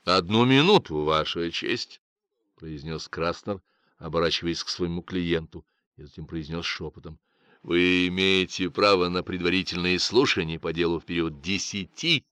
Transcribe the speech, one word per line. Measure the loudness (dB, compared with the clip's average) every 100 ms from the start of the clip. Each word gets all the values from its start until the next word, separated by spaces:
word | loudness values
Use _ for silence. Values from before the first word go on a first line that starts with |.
«Одну | 0 2 4 4 6
минуту, | 6 6 4 4 -2
Ваша | 2 2 0 -2 -4
честь», — | -4 -4 -4 -6 -16 _ _ _ _ _ _
произнес | -14 -12 -8 -10 -8
Краснер, | -4 -4 -4 -6 -8 -10 _ _ _
оборачиваясь | -6 0 0 0 -2 -4
к | -6
своему | -4 -4 -4
клиенту, | -6 -4 0 0 -2 -14 -20 _ _ -20
и |
затем | -20 -16 -12
произнес | -10 -8 -8 -6
шепотом: | -8 -10 -12 -18 -20 _ _ _ _
«Вы | -2 2 4 4 2
имеете | 2 2 2 0 -2 -4
право | 2 4 4 4
на | -2
предварительные | -4 -2 0 0 0 -2 0 0
слушания | 2 2 2 2 -2 -4
по | -6
делу | -2 0 -2
в | -4
период | -4 -4 -4
десяти | -6 -4 -4 -8 -10 -6 -2 -2 -2